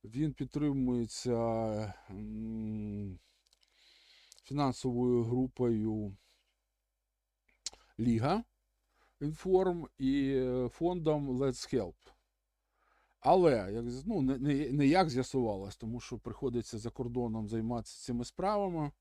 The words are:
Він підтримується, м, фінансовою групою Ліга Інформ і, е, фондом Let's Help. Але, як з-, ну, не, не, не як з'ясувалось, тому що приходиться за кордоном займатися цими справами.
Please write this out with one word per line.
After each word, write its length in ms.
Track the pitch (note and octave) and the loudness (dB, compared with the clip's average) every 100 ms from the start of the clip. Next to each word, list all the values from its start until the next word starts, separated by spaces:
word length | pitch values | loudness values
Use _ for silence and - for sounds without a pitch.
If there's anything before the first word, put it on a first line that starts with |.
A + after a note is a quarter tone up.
Він 300 | G#2+ A#2+ D3+ | -8 -2 -2
підтримується, 1000 | C3+ C3+ D3 D3 C#3 B2+ B2 A#2 - B2+ A#2 A#2 A2+ A2+ G#2+ G#2+ - - | -2 -6 -2 0 2 0 0 -2 -4 -2 0 2 0 0 -2 -6 -10 -14
м, 1080 | G2 G#2+ A2 A2 A2 G#2+ G#2+ G#2+ G#2 G2+ F2+ _ _ _ _ _ _ _ _ _ - _ - | -12 -10 -8 -8 -6 -6 -6 -6 -6 -8 -10 _ _ _ _ _ _ _ _ _ -20 _ -20
фінансовою 800 | - C#3 C#3 A#2+ B2+ A#2+ B2 B2 | -8 -2 -2 0 -2 0 2 2
групою 960 | A2+ B2 C3 - B2 A2+ A2 A2 G#2 G2 _ _ _ _ _ _ _ _ _ _ _ _ _ _ - - _ - | 2 0 -2 0 0 2 0 -2 -6 -10 _ _ _ _ _ _ _ _ _ _ _ _ _ _ -18 -18 _ -2
Ліга 440 | A#2+ A2+ C3+ G3+ - _ _ _ _ _ _ _ | 2 2 2 0 -4 _ _ _ _ _ _ _
Інформ 680 | D3 D#3 F#3 F#3 F#3+ F3 D3 _ | -6 -6 4 4 4 0 -6 _
і, 360 | C3 C#3 C3+ C3+ | 2 2 2 2
е, 340 | B2+ B2+ B2 | 2 0 -2
фондом 600 | - E3+ F3+ D#3+ D3+ C#3 | 0 -2 2 2 2 0
Let's 440 | B2 C#3 B2 - | 0 0 -2 -2
Help. 220 | C3 F#2 - - _ _ _ _ _ _ _ _ _ _ _ | -2 -2 -10 -20 _ _ _ _ _ _ _ _ _ _ _
Але, 540 | C3 F#3 E3+ A#2+ F#2+ | 6 8 8 6 0
як 160 | G#2+ A#2+ | -4 -6
з-, 160 | B2 E3 | -6 -4
ну, 160 | G#3 | 0
не, 160 | C3 C3 | 0 2
не, 340 | C#3 C#3 C#3+ | 2 0 0
не 160 | C#3+ C#3 | 4 6
як 220 | F3 F3 | 6 4
з'ясувалось, 680 | B2+ B2+ C3 A#2 G2 G2 - | 2 0 0 0 -2 -8 -10
тому 240 | A2 A#2+ | -10 -8
що 180 | - A#2 | -10 -10
приходиться 600 | - G#2 C3+ A#2+ A2+ A2+ | -10 -6 -4 -2 -4 -8
за 120 | A2+ | -10
кордоном 580 | - A#2+ A#2+ A#2+ A2 G#2 | -6 -4 -2 -2 -4 -4
займатися 580 | A2+ A2 A#2+ G#2+ - - | -4 -2 -4 -8 -14 -6
цими 200 | A#2+ A#2+ | -4 -4
справами. 680 | - F#3 G#3 G3 E3+ C#3+ - | -4 -2 0 -2 -2 -4 -6